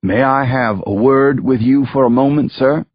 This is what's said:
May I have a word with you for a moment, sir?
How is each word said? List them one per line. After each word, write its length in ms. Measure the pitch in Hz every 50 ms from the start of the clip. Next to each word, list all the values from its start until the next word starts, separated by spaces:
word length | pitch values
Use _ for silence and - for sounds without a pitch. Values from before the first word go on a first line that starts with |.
May 200 | - 92 95 117
I 220 | 135 135 135 135 139
have 380 | 123 127 131 123 113 107 95 -
a 60 | 110
word 480 | 101 101 113 135 135 135 139 139 143 127
with 200 | - 127 131 117
you 260 | 113 123 135 143 139 120
for 120 | - 139 131
a 60 | 120
moment, 420 | 120 123 135 139 143 151 127 -
sir? 340 | - - 131 131 147 160 165 _